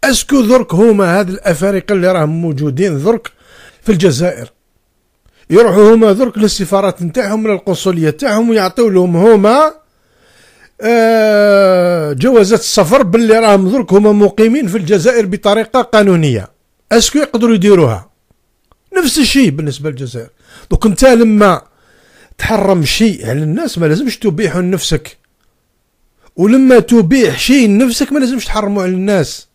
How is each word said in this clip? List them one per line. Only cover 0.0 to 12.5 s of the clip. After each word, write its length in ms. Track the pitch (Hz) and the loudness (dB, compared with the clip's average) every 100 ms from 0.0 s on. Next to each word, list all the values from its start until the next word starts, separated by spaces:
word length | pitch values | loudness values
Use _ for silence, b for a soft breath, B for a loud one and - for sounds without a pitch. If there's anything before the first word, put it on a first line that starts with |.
اسكو 380 | 269 254 - 277 | -2 -4 -2 -2
درك 320 | 220 254 220 | 2 0 0
هما 460 | 160 226 208 185 180 | 2 2 2 2 0
هاد 100 | 190 | -2
الأفارقة 640 | 190 - 160 190 196 175 | -6 -4 -2 -2 -4 -4
اللي 180 | 202 175 | -2 0
راهم 300 | 185 151 165 | 0 -2 -4
موجودين 640 | 170 139 147 135 190 147 | -6 -4 -6 -2 -4 -2
درك 280 | 156 226 - b b b b b | -2 -4 -6 b b b b b
في 100 | - | -2
الجزائر 600 | 190 180 123 175 165 120 _ _ _ _ _ _ _ _ _ _ | 0 0 0 -4 -6 -14 _ _ _ _ _ _ _ _ _ _
يروحوا 460 | 175 233 185 208 226 | 4 4 6 6 6
هما 160 | 220 | 4
درك 260 | 196 254 208 | 2 -2 0
للسفارات 640 | 208 - 185 196 190 - | -2 -2 -4 -2 -2 -4
نتاعهم 440 | 175 196 208 220 220 | -8 -6 -4 -4 -4
ولا 80 | |
القنصلية 560 | 196 - 175 190 175 156 | -4 -4 -4 -4 -2 -2
تاعهم 400 | 147 269 214 233 | -2 -4 -2 0
ويعطيو 400 | 220 185 185 233 | 0 -2 0 0
لهم 260 | 190 180 170 | 2 0 2
هما، 680 | 208 220 202 254 311 311 _ b b b b b b b b _ | 4 4 4 2 0 -4 _ b b b b b b b b _
آه، 1300 | 214 233 226 226 214 208 208 202 196 185 175 175 151 | -2 0 2 2 2 2 2 4 2 2 0 -2 -4
جوازات 460 | 139 196 247 190 | -2 0 2 2